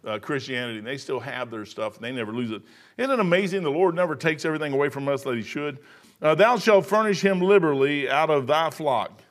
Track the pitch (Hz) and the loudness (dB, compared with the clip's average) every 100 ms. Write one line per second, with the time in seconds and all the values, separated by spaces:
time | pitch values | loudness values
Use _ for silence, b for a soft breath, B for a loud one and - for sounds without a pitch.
0 | 110 107 - 143 123 127 123 110 110 139 | -6 -8 -4 -6 -4 -6 -6 -8 -8 -10
1 | - 131 123 123 120 113 104 - 110 - | -6 -8 -6 -8 -8 -8 -12 -8 -8 -8
2 | 113 131 107 117 117 104 - b b - | -10 -8 -6 -6 -6 -8 -12 b b -6
3 | 262 254 185 180 202 196 160 147 190 170 | -2 0 2 2 0 -2 -2 2 2 2
4 | 180 147 160 151 160 156 151 139 143 139 | -2 0 -2 -2 -4 -2 -2 0 0 -2
5 | 139 139 135 120 101 143 147 139 B B | -4 -4 -2 -6 -6 -6 -8 -10 B B
6 | B B 151 156 214 240 226 202 147 214 | B B 0 4 4 4 6 4 6 2
7 | 214 180 196 185 185 202 165 139 139 143 | 2 2 2 2 6 6 6 2 2 2
8 | 127 139 156 147 127 151 160 - 156 120 | 0 2 4 2 2 0 0 -2 -2 -2
9 | 92 - _ | -2 -10 _